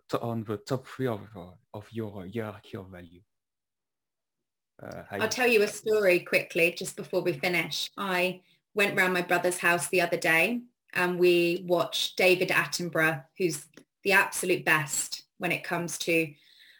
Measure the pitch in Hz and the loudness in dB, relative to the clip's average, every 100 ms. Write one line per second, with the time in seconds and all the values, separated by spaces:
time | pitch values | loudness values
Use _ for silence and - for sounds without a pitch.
0 | - - 117 113 107 104 - 131 - - | -4 -4 -4 -4 -4 -6 -4 -4 -6 -6
1 | 131 107 101 107 90 87 _ 107 - 110 | -4 -4 -8 -16 -16 -18 _ -16 -12 -10
2 | 110 104 90 110 107 101 - 110 92 92 | -8 -10 -10 -8 -8 -10 -14 -14 -14 -16
3 | 90 87 _ _ _ _ _ _ _ _ | -18 -20 _ _ _ _ _ _ _ _
4 | _ _ _ _ _ _ _ _ - 87 | _ _ _ _ _ _ _ _ -14 -14
5 | - 196 214 233 247 226 202 - 226 214 | -10 -4 -2 0 2 4 2 -2 -2 2
6 | 196 180 - 185 - 175 170 175 185 - | 4 2 2 -2 0 0 0 0 -8 -10
7 | 165 185 175 147 185 175 160 147 - - | -6 -2 -2 -2 0 0 -2 -4 -8 -6
8 | 196 180 180 180 _ _ _ 208 202 190 | -2 0 0 -2 _ _ _ 0 2 2
9 | 185 180 175 180 180 180 175 175 - 185 | 2 2 2 2 2 2 2 2 2 2
10 | 170 170 170 160 180 240 - _ _ - | 2 2 2 4 4 0 -6 _ _ -2
11 | 180 180 180 175 175 180 180 175 165 - | 0 4 6 6 4 0 0 0 0 -2
12 | - - 185 180 185 - 156 - 175 160 | -4 2 4 4 2 0 0 -2 -4 0
13 | 160 156 - - 185 151 - _ - _ | 0 0 -6 -4 -2 -2 -10 _ -20 _
14 | 196 185 - - 185 180 156 156 147 - | 2 2 2 0 0 0 2 2 2 -4
15 | - - - - 180 156 - 175 170 - | -4 -8 -14 -6 -4 -4 -4 -6 -4 -6
16 | - 165 160 - _ - - _ | 0 2 0 -6 _ -20 -20 _